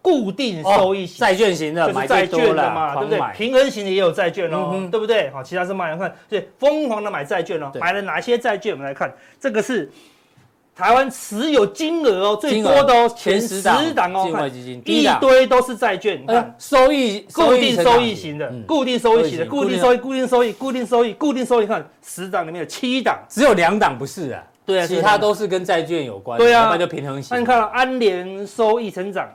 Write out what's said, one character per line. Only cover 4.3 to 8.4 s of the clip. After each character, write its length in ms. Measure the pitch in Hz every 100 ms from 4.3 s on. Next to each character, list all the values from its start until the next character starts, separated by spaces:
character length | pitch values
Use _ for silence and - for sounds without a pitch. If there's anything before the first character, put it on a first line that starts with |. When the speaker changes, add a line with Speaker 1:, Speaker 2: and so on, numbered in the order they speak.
Speaker 1:
券 180 | 170 165
哦， 60 | 156
Speaker 2:
嗯 140 | 151
哼。 200 | 190 185
Speaker 1:
对 80 | 208
不 40 |
对？ 240 | 214 220 147
好， 120 | 135
其 140 | 131 180
他 100 | 180
是 80 |
卖， 220 | 196 170 160
看， 180 | 185 - _
所 100 | 202
以 60 | - _
疯 320 | 269 302 285
狂 140 | 214
的 80 | 208
买 140 | 170
债 180 | 143 190
券 180 | 170 170
哦。 80 | 143
Speaker 2:
对。 100 | 135
Speaker 1:
买 100 | 170
了 80 | 196
哪 180 | 196 160
些 180 | 240
债 180 | 240